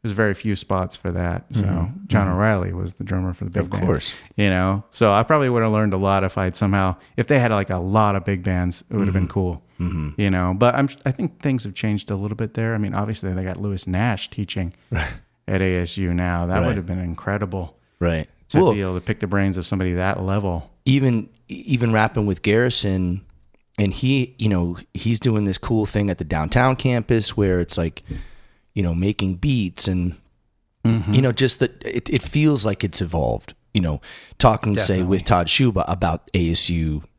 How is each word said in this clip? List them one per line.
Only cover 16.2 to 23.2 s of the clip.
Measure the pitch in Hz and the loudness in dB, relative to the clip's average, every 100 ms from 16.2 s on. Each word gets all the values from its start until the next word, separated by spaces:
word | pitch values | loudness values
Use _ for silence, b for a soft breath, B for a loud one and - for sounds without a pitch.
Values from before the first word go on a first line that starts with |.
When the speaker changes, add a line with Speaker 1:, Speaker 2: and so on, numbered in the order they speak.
| 90 87 87 | 0 -2 0
Speaker 1:
That | 98 | 0
Speaker 2:
Right. | - | 0
Speaker 1:
would | |
have | 104 | -2
been | 87 92 | -4 -6
incredible | 87 82 - 101 98 95 85 _ _ _ | -6 -6 -4 -4 -4 -6 -8 _ _ _
Speaker 2:
Right. | 85 80 - _ _ | -2 0 -6 _ _
Speaker 1:
to | 151 | 4
Speaker 2:
Well, | 180 | 6
Speaker 1:
be | 104 | 4
able | 95 | -2
to | 90 | -4
pick | - 104 | -4 -4
the | 95 | 0
brains | 101 98 90 | 0 0 -2
of | |
somebody | 87 95 92 | -4 -2 0
that | 87 95 - | 0 0 -2
level. | 95 101 98 85 - _ | -2 0 0 -4 -8 _
Speaker 2:
even, | - 139 131 113 - _ _ | 2 4 4 0 -4 _ _
even | - - 127 117 | -14 -4 0 2
rapping | 110 107 117 | 2 2 0
with | 104 92 | -2 0
Garrison, | - 107 123 - 104 95 90 95 | 2 2 4 2 2 0 0 -2